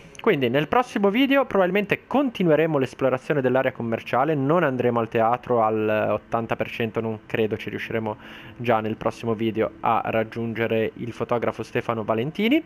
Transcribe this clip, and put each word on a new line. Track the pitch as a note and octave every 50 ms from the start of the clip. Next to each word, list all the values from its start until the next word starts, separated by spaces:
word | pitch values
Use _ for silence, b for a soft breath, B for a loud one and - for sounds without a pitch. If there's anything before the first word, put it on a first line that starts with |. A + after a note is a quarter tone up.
| - - - -
quindi | - A#3 F#3 C#3+ B2+ A#2
nel | B2 C#3+ D3+ D3
prossimo | - A#3+ B3 - - A3+ G3+ G3+
video | G3 A#3+ C#4 B3+ C#4 C#4 C4
probabilmente | - - G3 F#3 F3+ F3+ G#3 G3+ - D3+ - - -
continueremo | G#3 C4 D4 B3+ - - F#3+ E3 D3+ D3 D#3+ E3 D#3 C#3+
l'esplorazione | C3 A#2+ - - C3+ C3 B2+ B2+ - - D#3+ D3
dell'area | B2+ B2+ B2 C3 C3+ C3
commerciale, | - - B2 A2+ A2+ G#2+ - - - A#2+ C3+ D#3 D#3+
non | C#3+ C3 C#3 D#3+ F#3 E3+
andremo | C#3+ C3 B2 B2 B2 A#2+ A#2+
al | A2+ A2+
teatro | - A#2 A2+ A2+ A#2+ B2 - - B2 A#2
al | A2 A2 A2 A2 G#2+ G#2+ G#2+ G#2+ G#2+ G#2+
ottanta | G#2 G#2+ - - - A2+ A#2 A2 A#2+
per | - A2+ -
cento, | - - A#2+ A2 - A#2
non | A2 A2+ A2 G#2+ - -
credo | - A#2 A2 G#2 G#2+
ci | G2+ - A2
riusciremo | G#2+ G#2 - - A2 A2+ A2 A2 G#2+ B B B B B B B B -
già | A#2+ A2+ A#2 A2
nel | G#2+ G#2+ A2
prossimo | - - A2+ - - - A#2 A2+
video | G#2 A2+ A2+ G2+ A2 G#2+ - - -
a | - A#2 A2+ G#2 -
raggiungere | - A#2 A2+ A2 A2 - A#2 A#2 A#2 A2+ G#2+ A2+ A2 A2+ A2+ A2 - -
il | - A#2+ A#2+
fotografo | A2 - A#2 - A#2+ A#2 A2 A2 - -
Stefano | A2+ - - B2+ - - A#2 A2+ G#2+
Valentini | G#2 A2+ A2 A#2 D3 - - G#3 A3+ C#4 D#4+ D#4+